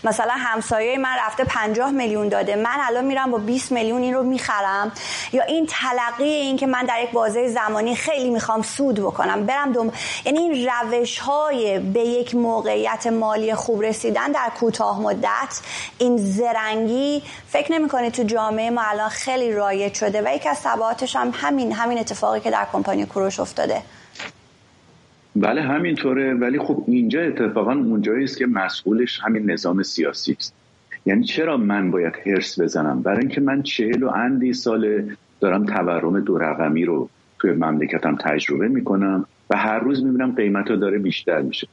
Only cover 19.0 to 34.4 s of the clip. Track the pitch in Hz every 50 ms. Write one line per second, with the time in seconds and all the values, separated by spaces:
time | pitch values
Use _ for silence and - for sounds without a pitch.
19 | 214 214 214 - - 269 254 262 247 233 214 208 202 202 196 196 202 202 196 -
20 | 214 208 196 214 208 - 277 302 - 311 285 - - 233 233 214 226 226 240 233
21 | 254 247 - 254 247 247 240 - 277 285 285 269 247 220 220 208 233 233 247 233
22 | 220 - - - 214 208 220 220 214 233 220 208 202 196 - 196 196 101 95 196
23 | 208 196 - 196 190 196 - - 185 190 - - 147 143 - - - - - -
24 | - - - - - - - - - _ _ _ _ _ _ _ _ - - -
25 | _ _ _ _ _ _ _ 104 98 107 123 156 151 131 139 156 175 175 156 -
26 | - 135 127 135 135 131 131 120 123 123 131 147 - - 143 147 - - 123 127
27 | 120 110 117 160 170 156 - - 117 107 104 113 101 113 131 143 127 113 113 104
28 | 98 107 110 127 139 131 - - 127 127 117 95 95 92 - - - 123 113 113
29 | - - - - - 113 113 110 107 98 82 78 - 87 87 98 92 - - -
30 | 80 73 71 - - 71 - - - - _ _ _ _ _ _ _ _ - -
31 | _ - - - 123 - - 160 160 160 151 123 110 101 101 104 95 92 85 90
32 | 85 82 - - - 101 98 92 - - - - 85 78 - 82 78 76 65 64
33 | - 98 101 110 127 135 - 143 139 135 135 139 139 - - - 113 110 123 120
34 | 131 127 - 104 117 127 135 127